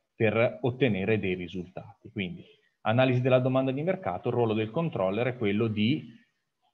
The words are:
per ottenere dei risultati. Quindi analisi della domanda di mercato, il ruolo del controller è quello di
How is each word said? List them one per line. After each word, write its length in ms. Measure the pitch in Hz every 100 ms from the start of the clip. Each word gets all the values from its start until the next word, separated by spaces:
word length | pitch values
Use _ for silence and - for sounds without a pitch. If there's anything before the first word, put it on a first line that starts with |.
| _
per 440 | - 110 110 123 -
ottenere 580 | 127 123 131 95 98 110
dei 160 | 95
risultati. 760 | 90 85 90 85 82 104 - 107
Quindi 340 | 104 90 85 - _ _ _
analisi 380 | 107 117 131 123
della 180 | 127 127
domanda 320 | 131 131 131
di 120 | 135
mercato, 460 | 170 190 92 90 123
il 60 |
ruolo 200 | 120 113
del 160 | 110 110
controller 580 | 160 165 - 95 104 127
è 80 | 127
quello 320 | 101 104 113
di 520 | 104 107 156 - - _ _ _ _ _